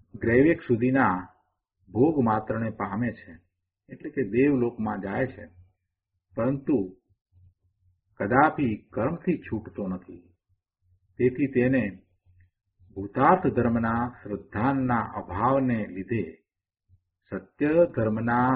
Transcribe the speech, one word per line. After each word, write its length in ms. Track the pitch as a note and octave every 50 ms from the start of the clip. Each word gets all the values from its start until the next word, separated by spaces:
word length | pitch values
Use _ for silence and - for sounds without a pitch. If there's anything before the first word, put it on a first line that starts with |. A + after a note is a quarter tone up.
| _ _ -
ગ્રૈવેક 440 | - - A2+ A#2 C3 C#3+ E3 D#3+ -
સુધીના 540 | - - A#2+ G#2+ A#2+ B2+ C3 C3+ B2 G2+ F2+ F#2 F#2+ - - _ _ _ _ _ _ _ _ _ _ -
ભોગ 260 | F#2 A2 C3+ E3 D#3 C#3+ A#2+
માત્રને 460 | A2 G#2+ A2+ - - A2 A2+ A2+ A2
પામે 400 | G#2+ - G2+ G2 - A#2 B2 A2+
છે, 220 | A2 - - - - - _ _ _ _ _ _ _ _ _ -
એટલે 200 | - - - D3+
કે 120 | - C#3+ A#2 G2
દેવલોકમાં 720 | G#2 B2 C#3 D3 C#3 B2 A#2+ A#2+ - - A2 G#2+ G#2 G2+
જાય 260 | F#2+ G2 G2+ B2 C3
છે, 180 | - - - - - - - - _ _ _ _ _ _ _ _ _ _ _ _ _ -
પરંતુ 400 | A2 A#2 C3 C#3+ C#3 - - D3 G#2+ F#2 F2+ - _ _ _ _ _ _ _ _ _ - - _ _ _ _ _ _ _ _ _ _ _ _ _ -
કદાપી 560 | G2+ G2+ A#2+ C3+ D3+ D#3 - - C#3+ A2+ G#2+ - - _
કર્મથી 520 | - - A2+ D3 E3+ E3+ - F#3 D#3 - -
છૂટતો 380 | - A#2 G#2 - - - A2 G2+
નથી. 360 | F#2 F#2 F#2 - - F2 F2 - _ _ _ _ _ _ _ _ _ _ _ _ _ _ _ _ _ _ -
તેથી 340 | A#2+ B2+ B2+ - C#3+ C3 -
તેને 300 | B2 B2 C3 C3+ B2+ G#2+ G2 F#2 - _ _ _ _ _ _ _ _ _ _ _ _ _ _ _ _ _ - -
ભૂતાર્થ 480 | G2 G2+ G2+ - C3 C#3 D#3+ F#3 F#3 -
ધર્મના 560 | C3+ A2+ A#2+ A#2+ A#2 A#2 A#2 A#2 A2+ A#2 A#2 A#2+ B2
શ્રદ્ધાનના 960 | - - - G#2 G2+ G2 F#2+ _ - G#2 A#2 C3+ C#3 C3+ C3 B2 A#2+ A2+ G#2 - A2
અભાવને 640 | G#2 - - F2+ F#2+ A#2 B2+ C#3 C#3 C3 B2+ A#2 G#2+ G2+
લીધે, 380 | - F2 F#2+ F#2+ - A#2 A2 E2+ D#2+ - - _ _ _ _ _ _ _ _ _ _ _ _ _ _ _ _ _ -
સત્ય 420 | G2+ F#2+ - - _ - C#3+ D3+ D#3+ E3+ E3+
ધર્મના 640 | - - A#2+ A2 A2 G#2+ A2+ A#2 A#2 A#2+ B2 B2 B2+ C3